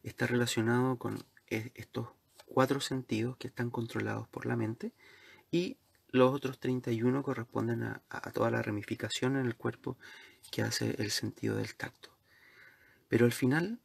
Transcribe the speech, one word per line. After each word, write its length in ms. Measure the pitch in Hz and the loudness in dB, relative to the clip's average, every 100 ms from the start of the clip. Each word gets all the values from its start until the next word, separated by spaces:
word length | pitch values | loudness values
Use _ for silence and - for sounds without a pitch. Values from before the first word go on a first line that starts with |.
está 240 | - - 120 | -12 -4 0
relacionado 720 | 120 120 - 113 120 131 123 | 2 2 2 2 4 2 0
con 260 | 113 104 - _ _ | -4 -8 -10 _ _
e-, 220 | 110 117 - | -6 -6 -14
estos 320 | - 120 117 - _ - - | -10 -8 -8 -14 _ -20 -4
cuatro 340 | - 131 139 | 2 2 2
sentidos 560 | - 131 127 110 120 127 | -2 -4 -2 -2 -2 -6
que 100 | - | -10
están 240 | - 120 | -4 -4
controlados 560 | 123 117 110 107 107 113 | -2 -4 -2 -2 -4 -6
por 180 | 120 | -6
la 120 | 120 117 | -2 -2
mente, 360 | 110 113 220 _ - - - - _ | -2 -4 -8 _ -20 -20 -20 -20 _
y 240 | 175 180 - _ _ _ | 0 0 -8 _ _ _
los 260 | 127 127 | 6 6
otros 240 | 139 131 - | 4 -4 -4
treinta 320 | 127 127 123 | -2 -2 0
y 120 | 113 | 2
uno 200 | 120 135 | 2 2
corresponden 640 | 139 123 117 113 113 117 | -2 -4 -4 -2 0 0
a, 180 | 113 110 _ | -2 -6 _
a, 200 | - - | -10 -6
a 40 | |
toda 180 | - 113 | 0 2
la 120 | 117 | 2
ramificación 760 | 113 104 - 113 - - 127 135 | -2 -4 -4 -6 -4 -2 0 0
en 100 | 127 | -2
el 80 | |
cuerpo 420 | - 120 - - 123 - - - - - | -2 -6 -4 -8 -10 -16 -20 -20 -20 -8
que 120 | - | -2
hace 380 | 113 - 113 - | -2 0 -2 -2
el 120 | 104 | -2
sentido 460 | - 107 - 110 107 | -2 -4 -2 -2 0
del 180 | 110 - | -4 -6
tacto. 340 | - _ - _ _ - - - - - - _ _ | -10 _ -20 _ _ -20 -20 -20 -20 -20 -20 _ _
Pero 180 | 117 | 6
al 80 | 120 | 6
final 460 | - 127 151 180 240 | 6 4 4 0 -6